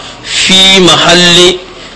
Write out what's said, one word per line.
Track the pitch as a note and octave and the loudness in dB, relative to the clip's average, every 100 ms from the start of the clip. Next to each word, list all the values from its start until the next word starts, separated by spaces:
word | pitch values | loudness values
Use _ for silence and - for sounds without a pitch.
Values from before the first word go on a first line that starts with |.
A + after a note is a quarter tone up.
| - - | -16 -16
fi | - - - F#3+ F#3+ F#3+ | -10 -4 -2 0 2 2
mahalli | E3+ D3 D#3+ F3 F3 F3 F3+ F3+ - - - | 2 2 2 2 2 2 2 0 -8 -20 -20